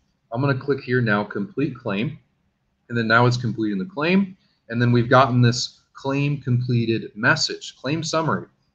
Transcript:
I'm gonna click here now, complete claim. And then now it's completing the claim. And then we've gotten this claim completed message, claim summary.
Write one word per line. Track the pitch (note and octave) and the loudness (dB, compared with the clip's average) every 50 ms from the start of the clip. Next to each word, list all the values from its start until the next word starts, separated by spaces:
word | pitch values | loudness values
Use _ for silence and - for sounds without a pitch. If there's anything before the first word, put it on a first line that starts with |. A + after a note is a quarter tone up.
| _ _ _ _ _ _ | _ _ _ _ _ _
I'm | A#2 B2 C#3+ | -4 -2 0
gonna | C#3 C3+ C3+ | 0 -2 -2
click | - - C3+ C3+ - | -2 -4 -4 -4 -2
here | C3 B2 B2+ | -2 0 0
now, | A#2+ G#2+ G#2 G#2 G#2 | 2 2 0 0 -2
complete | - - A2 G2+ - - C3 C#3+ - A#2+ | -2 -6 -6 -8 -6 -4 -4 -4 -4 -4
claim. | - - A2+ G2 G2 A#2+ D#3+ - - _ _ _ _ _ _ _ _ _ _ _ _ _ - | -6 -6 -6 -4 -4 -4 -4 -6 -10 _ _ _ _ _ _ _ _ _ _ _ _ _ -6
And | A#2+ A#2 | -4 -2
then | A2+ A2 | 0 2
now | A2+ A#2+ B2 | 4 4 4
it's | B2 A#2+ - | 4 2 0
completing | A#2+ A2 G2 G#2+ A2 G#2+ G2+ F#2+ | -2 -4 -4 -4 -4 -4 -2 -4
the | F#2 | -6
claim. | F2+ - C#3 D3+ E3+ F#3+ G3 G3 F#3+ - - _ _ _ _ _ - | -6 -6 -4 0 2 2 2 0 0 -6 -14 _ _ _ _ _ -8
And | A#2 A#2+ | -2 0
then | B2 A#2+ A#2+ | 2 4 4
we've | A#2+ A2+ A#2 | 4 4 6
gotten | C3 B2+ C#3 B2 B2 B2 | 6 6 6 6 4 4
this | B2 A#2 A#2 A#2+ - - - _ _ _ _ | 4 4 4 2 -4 -8 -10 _ _ _ _
claim | - - C3+ C3+ C#3+ C#3+ C#3+ D3 D3 - | -10 -6 -4 -2 -2 -2 -2 -2 -4 -2
completed | - B2 A#2+ B2 B2 B2 A#2 A#2 G#2+ A2+ G#2+ G2+ - - | -2 -2 0 0 0 0 0 0 0 0 -2 -4 -8 -6
message, | G#2 A2+ C3+ D#3+ D#3 - - F2+ - - - - | -2 0 2 2 2 0 -4 -6 -8 -14 -16 -16
claim | _ - C3 D#3 E3 D#3+ | _ -6 -4 -4 -4 -4
summary. | D#3+ - D#3+ D#3+ C#3+ G#2 F2+ F2 - _ _ _ _ _ | -2 -2 -2 -2 -2 -2 -4 -6 -10 _ _ _ _ _